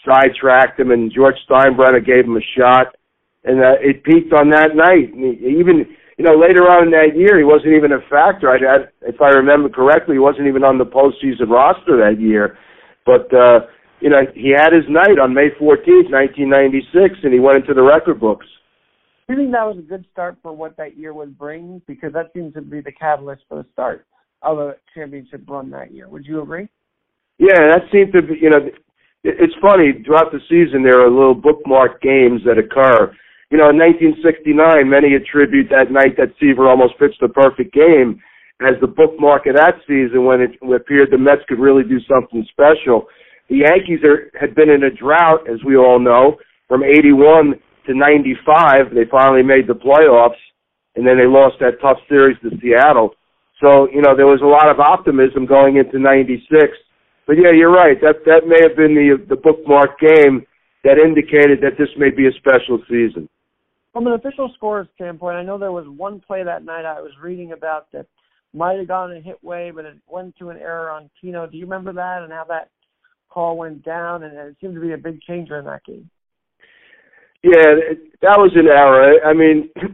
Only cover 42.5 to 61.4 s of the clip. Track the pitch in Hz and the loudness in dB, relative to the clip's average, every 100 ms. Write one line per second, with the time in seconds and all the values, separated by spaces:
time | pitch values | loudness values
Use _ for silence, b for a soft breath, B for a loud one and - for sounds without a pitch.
42.5 | - 147 156 135 110 b b b b - | 0 0 2 -2 -4 b b b b -6
43.5 | 135 147 190 180 160 151 143 - - 143 | -2 0 0 -2 -2 0 0 -4 -12 -6
44.5 | - 151 143 135 110 127 165 165 160 - | 0 2 2 -2 -6 -2 0 0 0 -4
45.5 | 113 131 135 127 123 123 120 139 151 b | -10 0 2 4 2 2 2 2 -2 b
46.5 | b - 127 139 147 143 139 147 160 147 | b -6 -2 0 2 4 4 4 4 2
47.5 | 131 _ _ - 131 143 147 131 123 - | -4 _ _ -8 -2 0 0 -2 -6 0
48.5 | 156 156 135 127 117 113 135 135 131 131 | 2 2 2 0 -4 -2 0 2 2 2
49.5 | 135 117 113 135 147 156 120 120 - _ | 0 -2 -4 0 2 4 4 2 -2 _
50.5 | _ _ _ _ - 123 127 123 135 135 | _ _ _ _ -4 0 2 2 4 2
51.5 | - 123 120 139 131 - 143 139 120 117 | 0 -4 -2 -4 -4 -2 2 2 0 -10
52.5 | - 120 120 151 127 107 - _ _ _ | -8 -2 2 2 2 -2 -6 _ _ _
53.5 | _ 143 139 135 139 143 135 139 135 143 | _ 4 4 2 0 2 4 4 4 2
54.5 | 147 151 147 147 180 - 135 131 135 127 | 2 2 2 0 0 -2 0 -2 -2 0
55.5 | 135 139 139 131 135 139 135 127 123 - | 2 2 2 -2 -2 0 0 -2 -8 -2
56.5 | 156 143 - _ _ _ _ - 156 180 | 0 0 -2 _ _ _ _ -2 2 4
57.5 | 165 170 180 175 190 156 151 160 160 165 | 4 4 4 2 2 0 0 2 2 4
58.5 | 165 160 156 156 151 143 135 - 127 160 | 4 4 2 0 2 0 0 -4 -2 -2
59.5 | 156 151 143 139 - 156 160 143 127 - | -2 0 0 0 0 2 4 4 0 -8
60.5 | _ _ _ 139 143 160 151 - 147 | _ _ _ 0 2 2 0 -2 0